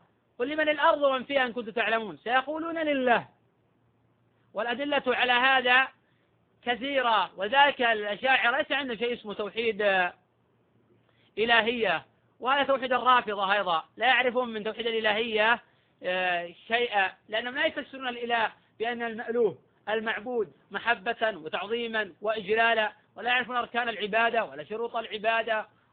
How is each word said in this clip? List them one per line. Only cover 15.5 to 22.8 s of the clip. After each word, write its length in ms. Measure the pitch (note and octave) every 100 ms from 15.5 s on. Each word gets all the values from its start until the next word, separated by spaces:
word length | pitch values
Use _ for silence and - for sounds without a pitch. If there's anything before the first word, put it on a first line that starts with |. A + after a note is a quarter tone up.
| A#3 _ _ _ _
آه، 520 | F3+ F#3 F#3 F3 F3 E3+ -
شيئا، 440 | A#3 A#3+ G#3 F#3+ - -
لأنهم 260 | A3 A#3
لا 120 | E3+ D#4+
يفسرون 420 | D4+ - C4 C4
الإله 440 | A#3+ A#3+ A#3 G#3 - _ -
بأن 240 | A3+ A#3+
المألوه 560 | A#3 A3 A#3 A#3+ G#3 D3+ _ _ -
المعبود 640 | A3 A3 G3+ A3+ A#3+ F3 - -
محبة 460 | G3 A3+ A3 A#3 A3+
وتعظيما 920 | A3 F3+ D#3 F3+ G3 A#3 A#3 A3 G3 D3+
وإجلالا، 720 | G#3 A3 F#3 A3 A#3 A3+